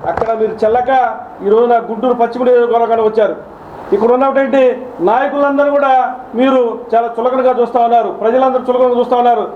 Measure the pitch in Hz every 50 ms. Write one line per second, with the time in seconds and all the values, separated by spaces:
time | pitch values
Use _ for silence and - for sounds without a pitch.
0 | - 170 165 - - - 226 220 220 214 - - 220 214 226 247 247 254 262 262
1 | 240 226 214 - - - - - 185 202 208 226 240 240 240 226 - 175 226 214
2 | 233 254 240 233 233 233 240 247 254 254 247 240 240 233 220 233 233 220 226 226
3 | 220 214 214 226 214 190 - - - - - - - - - - - - - 202
4 | 220 233 247 254 269 277 - 269 277 254 247 269 254 247 226 - - - - -
5 | 165 196 226 262 277 285 285 285 285 285 277 277 285 285 285 285 277 269 262 254
6 | 247 233 - - - - - 226 262 269 262 254 240 233 214 - - - 220 233
7 | 233 226 233 226 240 254 254 262 247 254 254 247 240 226 - 247 233 233 233 233
8 | 220 196 - - 202 226 240 262 277 262 254 254 254 254 247 247 262 247 240 240
9 | 240 - 254 240 240 240 233 220 190 - -